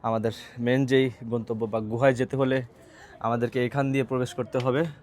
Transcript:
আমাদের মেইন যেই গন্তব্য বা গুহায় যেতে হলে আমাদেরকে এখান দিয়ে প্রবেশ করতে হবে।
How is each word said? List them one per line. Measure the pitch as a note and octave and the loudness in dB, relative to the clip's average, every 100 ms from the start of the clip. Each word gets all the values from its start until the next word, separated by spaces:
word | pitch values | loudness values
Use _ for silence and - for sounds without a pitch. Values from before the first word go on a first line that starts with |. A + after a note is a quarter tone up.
আমাদের | A2+ A2+ A2 G#2+ - - | -2 -2 -2 -6 -14 -4
মেইন | A#2+ B2+ C3 | 0 2 4
যেই | C3 C3 - A#2 | 4 4 -2 -6
গন্তব্য | A#2 A2 A2 A2+ | -4 -4 -4 -2
বা | A2+ | -2
গুহায় | G#2+ A#2 C3+ B2 | -2 2 2 4
যেতে | B2+ C3+ | -2 0
হলে | C3 C3 B2 - - - - - | 0 0 -4 -16 -20 -20 -20 -6
আমাদেরকে | A2+ A#2 A#2 B2+ B2 | -2 0 0 0 0
এখান | C#3+ C3+ | 0 0
দিয়ে | C3+ | 0
প্রবেশ | B2+ B2+ B2 - | 0 -2 -2 -4
করতে | A#2+ C3 | -2 0
হবে। | B2 B2+ E3 D3 | 2 2 0 -4